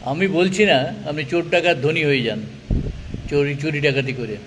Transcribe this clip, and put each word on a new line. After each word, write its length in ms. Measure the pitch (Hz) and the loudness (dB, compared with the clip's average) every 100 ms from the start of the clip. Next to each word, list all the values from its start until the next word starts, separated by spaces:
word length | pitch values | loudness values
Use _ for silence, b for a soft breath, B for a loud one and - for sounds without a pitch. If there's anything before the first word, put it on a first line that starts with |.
আমি 220 | 123 151 190 | -4 0 2
বলছি 360 | 160 185 190 208 | 2 2 4 4
না 120 | 139 151 214 151 | 4 2 -6 -6
আপনি 160 | 151 | -6
চোর 200 | 139 170 156 | -2 -2 2
ডাকাত 260 | 175 170 160 | 2 2 2
ধনী 200 | 143 165 | 0 2
হয়ে 180 | 151 139 | 2 2
যান 180 | 113 107 107 - - 113 - - - - - | 0 -2 -8 -14 -2 -2 -2 -8 -10 -10 -2
চুরি, 260 | 143 143 143 | 0 0 0
চুরি 240 | 156 147 | -2 0
ডাকাতি 320 | 143 135 135 | 2 2 -2
করে 240 | 120 113 104 | -4 -6 -8